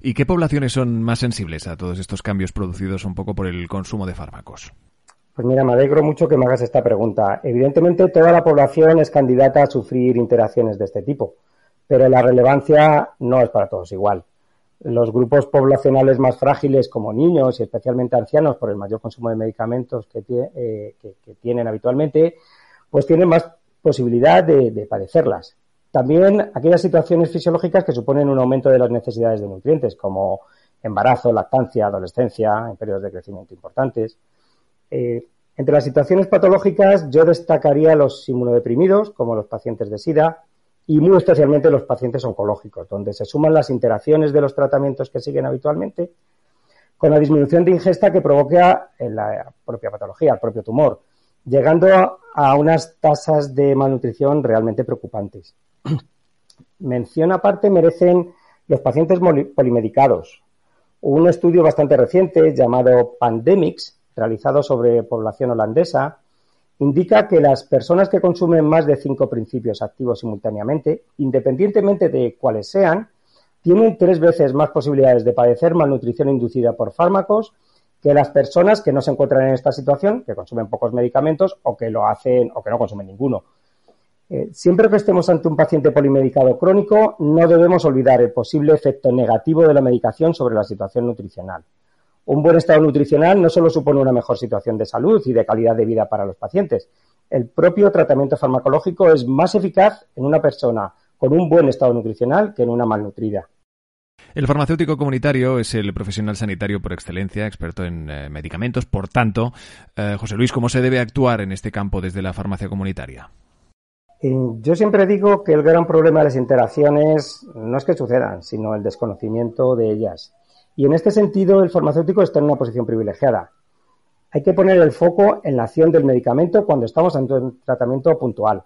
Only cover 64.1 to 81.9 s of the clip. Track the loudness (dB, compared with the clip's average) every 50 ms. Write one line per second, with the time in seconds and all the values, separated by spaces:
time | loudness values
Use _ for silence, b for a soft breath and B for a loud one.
64.1 | -8 -6 -4 -4 -4 -4 -4 -2 0 0 0 0 -2 0 2 2 2 2 0 -2
65.1 | -6 -6 -6 -6 -6 -4 -4 -4 -2 -2 -2 -2 0 -2 -2 0 -2 -4 -4 -4
66.1 | -8 _ _ _ _ _ _ _ _ _ _ _ _ -2 -2 0 0 0 0 2
67.1 | 2 2 2 2 2 4 4 4 2 0 -2 -2 -2 -2 0 0 0 2 2 2
68.1 | 0 0 0 0 0 0 0 0 2 2 2 2 2 2 2 2 0 0 -2 -6
69.1 | -4 -2 -2 -4 -4 -6 -8 -8 -8 -8 -6 -6 -6 -6 -8 -10 _ -8 -6 -6
70.1 | -6 -6 -6 -10 -10 -8 -8 -8 -8 -6 -6 -6 -6 -4 -4 -4 -6 -6 _ _
71.1 | _ -6 -4 -2 -2 -2 -2 -2 -2 0 -2 0 0 0 0 0 0 0 0 -2
72.1 | 0 -2 -2 -4 -4 _ -4 -4 -4 -4 -6 -6 -2 0 0 0 0 -2 -4 _
73.1 | _ _ _ _ _ _ _ _ _ _ 0 2 4 4 4 2 2 2 2 2
74.1 | 2 4 2 2 2 2 0 0 2 0 -2 0 -2 -4 -2 -2 2 4 4 4
75.1 | 4 4 2 0 0 2 2 2 2 2 0 0 2 2 0 0 0 -2 -4 -4
76.1 | -4 -2 -2 0 0 -2 -2 -4 -2 -2 -2 -2 -2 -2 -6 -6 -4 -2 0 0
77.1 | 0 0 0 0 -2 -2 -2 -6 _ _ _ _ _ _ _ _ _ _ 0 2
78.1 | 2 2 2 0 0 -2 -2 0 2 2 2 4 2 2 0 -2 -2 -2 -2 -2
79.1 | -2 -2 0 0 2 2 2 2 0 0 -2 -4 -4 -4 -2 -2 -2 0 0 -2
80.1 | -2 -4 -6 -10 -12 -12 -12 -10 -8 -8 -8 -6 -6 -4 -4 -4 -2 -2 -2 -2
81.1 | -2 -2 -2 -2 0 0 -2 -4 -4 _ -6 -6 -6 -6 -6 -6